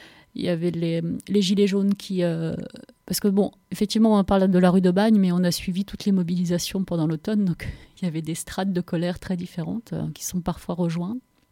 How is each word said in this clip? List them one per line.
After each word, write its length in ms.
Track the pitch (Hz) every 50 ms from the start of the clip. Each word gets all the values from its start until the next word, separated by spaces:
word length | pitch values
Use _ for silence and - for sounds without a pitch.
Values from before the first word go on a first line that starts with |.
| - - - - - _ -
il 80 | - -
y 60 | 180
avait 220 | 175 165 170 175
les, 300 | 165 165 170 165 165 165 165 170 175 - - -
les 140 | 196 208
gilets 260 | 196 175 208 190 202 196
jaunes 260 | 190 202 196 196 196
qui, 280 | - - - 196 180 175
euh, 320 | 170 165 165 165 160 - - - - - - - _ - _ _
parce 140 | - 185 -
que 80 | - 208
bon, 240 | 190 202 190 - - _ _ -
effectivement, 460 | - - 214 202 - 220 220 220 214 202
on 60 | 190
parle 260 | - 196 196 190 196
de 100 | 185 180
la 100 | 180 180
rue 100 | 175 190
de 100 | 180 185
Bagne, 260 | 175 190 208 226 220 202
mais 140 | 190 180
on 120 | 175 180 180
a 80 | 175
suivi 340 | 170 - - 202 175 185 196
toutes 200 | - - - -
les 60 | 208
mobilisations 720 | 196 185 175 165 185 175 180 170 180 170 - - - 190 190
pendant 240 | - 180 170 156 160
l'automne, 380 | 160 151 - 214 220 208 202
donc 220 | 180 160 - - - - - -
<laughs> 180 | - _ -
il 40 | 190
y 20 | 175
avait 140 | 147 160
des 140 | 160 156 165
strates 380 | - - - - - 190 196 185
de 80 | 175
colère 380 | 175 - - 165 175 175 180 -
très 160 | - - 190 175
différentes, 560 | 180 - - 175 156 165 180 233 - - 170
euh, 140 | 165 160 160 151
qui 100 | - -
sont 160 | - - 180
parfois 340 | 165 - 170 - - - -
rejointes. 440 | 170 175 170 160 175 175 185 233 254 _ _ _ _ _ _